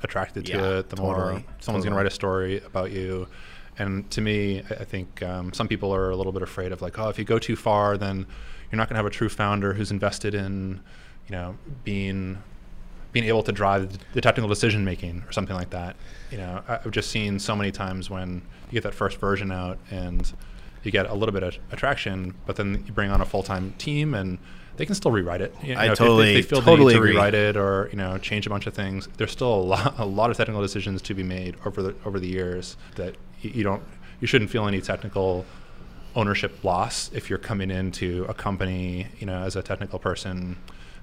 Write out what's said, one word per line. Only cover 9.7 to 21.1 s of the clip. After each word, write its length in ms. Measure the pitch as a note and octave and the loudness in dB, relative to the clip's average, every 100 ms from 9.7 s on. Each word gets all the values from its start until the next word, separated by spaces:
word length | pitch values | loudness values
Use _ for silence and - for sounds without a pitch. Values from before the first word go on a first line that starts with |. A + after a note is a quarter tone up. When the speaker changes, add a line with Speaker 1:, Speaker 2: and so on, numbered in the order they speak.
Speaker 1:
who's 160 | G2 G2+ | 0 -2
invested 440 | G2+ G2+ - G#2 | 0 0 0 -2
in, 460 | G2+ G2 G2 F#2+ F#2+ - - - - - | -2 -2 -4 -4 -6 -12 -18 -18 -16 -10
you 40 | |
know, 260 | F#2 F2 G#2+ - C3+ | -8 -6 -10 -12 -10
being, 540 | G2+ G2 G2 F#2+ F#2+ G2 - - - - - - - | -4 -4 -2 -2 -4 -8 -12 -16 -14 -14 -14 -14 -4
being 140 | A#2+ A2 | 0 4
able 160 | A2+ | 4
to 100 | G#2+ | 2
drive 460 | G2 G2 G2 F#2+ F#2+ - | 2 4 4 2 -6 -6
the 60 | A#2+ | 2
technical 260 | A2+ B2 G#2+ | 4 4 4
decision 340 | G2+ A#2 G#2+ | 4 4 4
making," 420 | F#2+ F2 F2 E2+ - | 2 -2 -4 -6 -6
or 60 | |
something 240 | - F#2 F#2 | -4 -2 -4
like 140 | E2+ | -4
that. 260 | F2+ F2 - - - - | -6 -8 -10 -14 -12 -10
You 80 | A2 | -8
know, 240 | F2+ F#2+ - | -8 -8 -4
I, 100 | A#2 | -4
I've 140 | A2+ | -2
just 180 | G#2 - | -2 0
seen 280 | A2+ G#2 G2 | 0 0 0
so 160 | G#2+ | 0
many 160 | G#2 G2 | 0 0
times 380 | G2 F#2+ F#2+ F2+ | -2 -4 -4 -6
when 340 | F#2+ F#2 F2 - - - | -6 -6 -6 -10 -16 -4
you 20 | |
get 100 | A#2 | -4
that 120 | G2+ | -2
first 240 | - G2 - | -2 -2 0
version 320 | G2 F#2+ G2 | 0 0 0
out 260 | F#2 F2+ F#2 - | -2 -4 -6 -8
and 400 | F#2+ F2+ - - - - - - - | -6 0 2 2 -2 -12 -14 -14 -8
you 80 | G#2+ | -4
get 180 | G2+ | -2
a 60 | G#2 | -2